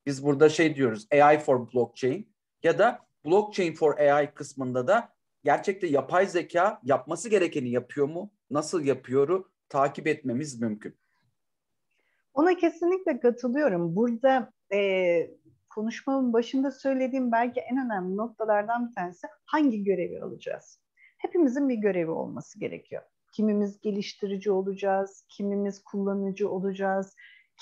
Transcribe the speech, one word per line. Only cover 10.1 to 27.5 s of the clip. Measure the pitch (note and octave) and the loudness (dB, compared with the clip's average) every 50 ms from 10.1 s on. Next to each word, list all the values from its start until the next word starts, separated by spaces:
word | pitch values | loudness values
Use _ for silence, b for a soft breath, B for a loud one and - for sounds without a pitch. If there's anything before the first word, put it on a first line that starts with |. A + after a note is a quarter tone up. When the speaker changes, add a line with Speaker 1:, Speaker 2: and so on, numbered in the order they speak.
| D3+ D3+ - C3 A#2+ B2+ D3+ D3 C3 A#2 | -2 -2 -2 -4 -4 -4 -4 -6 -6 -6
Speaker 1:
mümkün. | A#2+ A2+ G#2+ G#2 - - - _ _ _ _ _ _ _ _ _ _ _ _ _ _ _ _ _ _ _ _ _ _ _ _ _ _ _ - | -4 -4 -4 -6 -10 -16 -16 _ _ _ _ _ _ _ _ _ _ _ _ _ _ _ _ _ _ _ _ _ _ _ _ _ _ _ -2
Speaker 2:
Ona | C4+ D#4 F4+ F4+ | 2 2 2 2
kesinlikle | F4+ E4+ E4+ E4 E4 F4 E4+ F#4 F#4+ F#4+ E4+ D4 A#3+ | 2 2 0 0 0 0 0 0 0 0 -2 -2 2
katılıyorum. | - A#3+ A#3 A#3+ - B3+ A#3+ C#4+ D4+ C4 F#3+ F3 E3+ E3+ E3 | 2 2 2 2 -2 -2 0 2 2 2 2 0 -2 -2 0
Burada, | G3 A#3 A#3+ A#3+ A3+ C4 C4+ C4 C4 - - _ _ _ - G3 | 0 0 0 0 2 2 2 4 2 0 -4 _ _ _ -4 -2
e, | G3+ G3+ G3 F#3+ F#3 F#3 F3 E3+ E3+ D3+ C3 - _ _ _ _ _ _ _ | 0 2 2 2 2 2 2 2 2 0 -2 -8 _ _ _ _ _ _ _
konuşmamın | - G#3+ G#3+ A3+ A3+ - - - C4+ C4+ C4 B3 A3+ | -10 -6 -6 -6 -6 -6 -4 -2 0 0 0 2 2
başında | A3+ A#3+ A#3 - C4+ C4+ C#4+ | 0 0 0 -2 -2 -2 -2
söylediğim | C4+ - - C4+ C4+ C4 C4 B3+ B3 C4+ B3+ B3 A3+ | -4 -4 -4 -2 -2 0 -2 -2 -2 -2 -2 0 0
belki | A3+ A#3+ B3+ B3 - | 0 0 0 -4 -6
en | - - B3 C4+ C4 | -6 -4 -4 -4 -2
önemli | A#3+ A3 F#3+ F3 F#3 F#3+ | -2 -4 -4 -4 -4 -4
noktalardan | G3+ A3 A#3+ A3 - A3 G#3+ G#3+ G#3 G#3 G#3+ A#3 A#3+ A#3+ A#3 | -4 -4 -6 -6 -6 0 0 2 2 2 0 -2 -4 -4 -6
bir | - | -6
tanesi | G3+ F3+ F3 F#3 _ - - - _ _ | -8 -8 -8 -10 _ -18 -20 -20 _ _
hangi | - - D#4 D4+ C#4 A3 G#3 G3+ | -2 0 2 2 2 2 0 0
görevi | G3+ F#3+ F3+ E3+ - - E2 - | 0 0 0 -2 -4 -6 -10 -12
alacağız? | - - - - - - - - - - _ _ _ _ b b b b b | -12 -12 -12 -10 -10 -10 -10 -12 -18 -20 _ _ _ _ b b b b b
Hepimizin | - F#4 - F4+ E4 C4 A#3 C#4+ C#4+ C4+ | -8 -2 2 2 2 4 2 2 0 0
bir | B3 | 0
görevi | G#3+ G#3 G#3 F#3 F3+ E3 D#3+ | 0 0 0 2 2 0 -2
olması | D#3+ - - A#2+ - - C#3+ - - G#3 | -2 -4 -6 -6 -8 -12 -12 -14 -12 -10
gerekiyor. | - - E2+ D#2+ - - - - - _ _ _ _ _ _ | -8 -8 -8 -10 -14 -12 -14 -14 -14 _ _ _ _ _ _
Kimimiz | - G#3+ G#3+ G#3 G#3 G#3 G3+ G3+ _ | -2 0 0 0 0 -2 -4 -6 _
geliştirici | - A3 G3 G3+ F#3+ - - - - G3 G3 G3 G3 G#3 | -6 -4 -4 -4 -6 -8 -8 -8 -8 -6 -6 -4 -2 0
olacağız, | G3 F#3+ F#3+ G3 G3 F#3+ G3+ G3 F#3+ G3 G3 F#3+ G3 _ _ _ | 0 0 0 -4 -4 -4 -2 -2 0 0 -2 -4 -8 _ _ _
kimimiz | _ - G3+ G3+ G3+ G3+ G3+ G3+ G3 - _ | _ -6 -4 -4 -2 -2 -4 -4 -6 -8 _
kullanıcı | - - G3+ G3 G3 G3 G3+ G3 G3 F#3+ G3 G#3 F#3 | -10 -6 -4 -4 -2 -2 -2 -4 -4 -4 -4 -4 -4
olacağız, | F3+ F#3+ F3+ G3 F#3+ F#3+ G3 G3 F#3+ G3 F#3+ F#3+ _ b b b b b b b | -4 -4 -4 -4 -4 -4 -4 -2 -2 -2 -4 -6 _ b b b b b b b